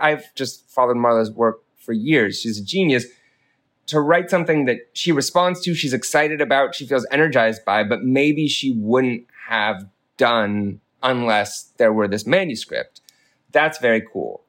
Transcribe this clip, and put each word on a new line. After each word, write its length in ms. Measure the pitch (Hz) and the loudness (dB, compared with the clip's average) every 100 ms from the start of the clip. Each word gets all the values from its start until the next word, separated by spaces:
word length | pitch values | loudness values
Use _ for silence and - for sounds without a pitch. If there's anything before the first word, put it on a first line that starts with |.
I've 340 | 151 151 - | 0 0 -6
just 340 | - 131 - _ | -10 -10 -10 _
followed 280 | - 123 120 | 0 2 2
Marla's 340 | 120 113 110 | 2 2 0
work 320 | 110 113 113 _ _ | 0 0 0 _ _
for 160 | - | -6
years. 480 | 113 127 151 104 - | -4 2 2 2 -2
She's 180 | 117 104 | -6 -6
a 60 | |
genius. 400 | 101 190 175 127 117 _ _ _ _ _ _ _ - | -4 0 2 0 -2 _ _ _ _ _ _ _ -4
To 120 | 151 | -2
write 300 | 147 170 180 | 2 2 2
something 340 | 185 165 156 | -2 0 0
that 140 | 131 117 - | 0 -2 -6
she 180 | - - | -6 0
responds 480 | 147 131 175 180 180 | 0 0 0 0 0
to, 140 | 180 | -4
she's 180 | 160 151 | -2 -2
excited 480 | 123 - 147 151 151 | -4 0 0 0 0
about, 340 | 143 139 131 | 0 2 0
she 120 | - 127 | -2 -2
feels 200 | 135 113 | -2 0
energized 520 | 139 160 131 113 110 | 0 2 4 2 0
by, 200 | - 104 | -2 0
but 180 | 107 110 | 0 -2
maybe 460 | 127 131 147 147 147 | 0 2 2 2 -2
she 240 | - 135 | -2 -2
wouldn't 540 | 117 107 127 127 120 - - - | -2 2 2 2 -2 -10 -18 -4
have 400 | 113 107 98 98 _ _ - | -2 -2 -4 -10 _ _ 0
done 640 | 120 117 104 104 101 104 _ - | 2 2 0 -2 -4 -6 _ -4
unless 640 | 127 123 120 107 104 - - - | -2 0 0 0 0 -6 -10 2
there 160 | 113 | 2
were 160 | 107 104 | 4 0
this 180 | 101 117 | -2 0
manuscript. 760 | 175 180 110 - 62 - - _ _ _ _ _ | 0 0 -6 -8 -8 -8 -14 _ _ _ _ _
That's 260 | 151 156 151 | 0 0 0
very 220 | 123 113 98 | 0 0 -2
cool. 300 | - 60 - | -8 -8 -10